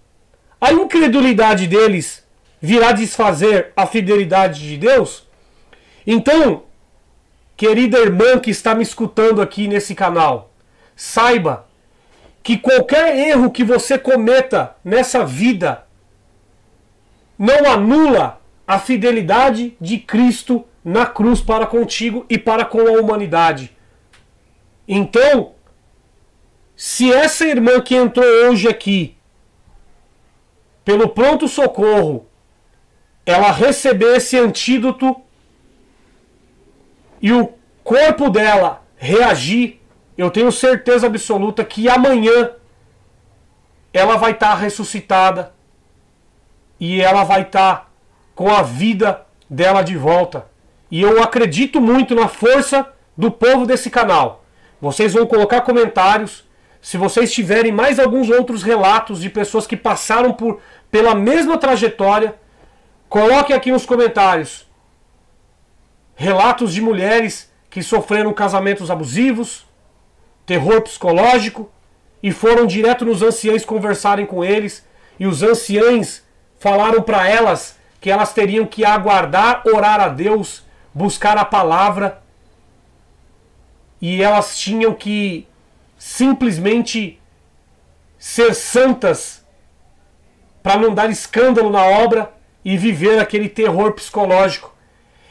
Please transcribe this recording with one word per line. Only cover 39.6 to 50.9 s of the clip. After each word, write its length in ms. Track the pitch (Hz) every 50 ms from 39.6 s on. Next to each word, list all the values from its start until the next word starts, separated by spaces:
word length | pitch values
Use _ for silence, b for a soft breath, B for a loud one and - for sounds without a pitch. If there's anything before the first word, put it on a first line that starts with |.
| 247 - - _ _ _ _ _ _ _ - -
eu 100 | 180 175
tenho 220 | - 214 233 247
certeza 560 | 240 - - 254 254 - - 247 247 240 233
absoluta 580 | 233 214 220 - - 220 202 202 214 208 - 214
que 240 | - - 214 220 247
amanhã 640 | 247 254 247 277 262 233 214 226 233 240 233 240 - - _ _ _ _ _ _ _ _ _ _ _ _ _ _ _ _ _ _ _ _ _ _ _ _ _ _
ela 240 | - 185 190 214 226
vai 180 | 214 226 226 214
tá 200 | - 220 208 208
ressuscitada 1000 | 180 208 208 202 - 202 - - 202 - - 196 185 185 185 - 180 175 - _ _ _ _ _ _ _ _ _ _ _ _ _ _ _ _ _ _ _ _ _ _ _ _ _ -
e 200 | 170 170 185 185
ela 220 | 185 185 190 202
vai 220 | 196 170 196 190 190
tá 420 | - - 190 190 190 - - - _ _ _ _ _ _ _ _ _ _
com 160 | - 175 202
a 120 | 208 202
vida 640 | 165 120 120 131 190 226 220 185 220 202 185 - - _ _ _ _ -
dela 340 | 139 135 175 185 196 196
de 140 | 180 165 190
volta. 540 | 151 131 156 170 180 175 - - 135 - _ _ _ _ _ _ _ _ -